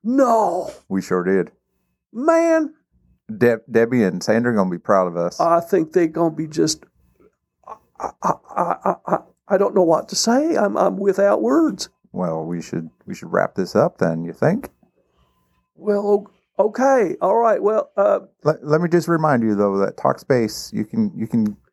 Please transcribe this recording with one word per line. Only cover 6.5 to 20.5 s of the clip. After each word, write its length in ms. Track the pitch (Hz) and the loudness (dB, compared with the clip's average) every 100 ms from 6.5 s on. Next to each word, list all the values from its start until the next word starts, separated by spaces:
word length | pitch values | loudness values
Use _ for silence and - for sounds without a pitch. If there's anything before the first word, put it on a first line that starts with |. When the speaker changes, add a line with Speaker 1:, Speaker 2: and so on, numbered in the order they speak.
| 156 156 - - _ _ _ _ _ _ _ - | -2 -2 -2 -12 _ _ _ _ _ _ _ -20
Speaker 1:
I, 440 | - _ - - - | -20 _ -12 -10 -6
I, 120 | 196 - - - | -4 -4 -4 -4
I, 400 | 175 180 196 - - | -4 -2 -4 -4 -4
I, 100 | - - _ - | -6 -6 _ -4
I 100 | 190 | 0
don't 160 | - | 2
know 80 | 196 | 2
what 260 | 170 160 - | 2 2 0
to 60 | 190 | -4
say. 400 | 220 247 311 - | 0 0 0 0
I'm, 220 | 202 208 | 0 0
I'm 200 | 185 190 | 0 0
without 440 | 196 196 202 214 | 0 2 2 2
words. 480 | 220 294 311 190 - _ _ | 2 2 0 -2 -10 _ _
Speaker 2:
Well, 320 | 92 87 80 80 | -6 -4 -4 -6
we 160 | 85 | -8
should, 280 | - 87 82 - - | -6 -8 -8 -14 -16
we 100 | - | -14
should 160 | 85 | -4
wrap 240 | 90 95 - | -2 -2 -4
this 200 | 92 107 | -2 0
up 220 | 165 - | 0 0
then, 260 | 85 82 | -2 -2
you 100 | 85 | -6
think? 360 | - - 226 - - _ _ _ _ _ _ _ _ _ _ | -2 -2 -2 -6 -18 _ _ _ _ _ _ _ _ _ _
Speaker 1:
Well, 540 | 214 202 202 208 202 _ _ - | -4 -2 0 -2 -2 _ _ -2
o-, 60 | 214 | -2
okay. 500 | 220 269 262 180 - | 2 2 4 2 0
All 160 | 185 220 | 0 2
right. 240 | 233 196 | 2 2
Well, 280 | 202 214 - - | 0 0 -2 0
uh, 220 | 202 196 - _ | 2 2 -2 _
Speaker 2:
Let, 200 | 147 165 147 | -2 -2 0
let 160 | 151 | 0
me 80 | 175 | 2
just 180 | 170 165 | 0 2
remind 340 | 165 156 127 | 0 2 2
you, 140 | 113 101 | 2 2
though, 220 | 104 98 | 2 2
that 180 | 98 - | 0 0
Talkspace, 760 | 135 - - 127 110 | -2 -2 -4 -2 -2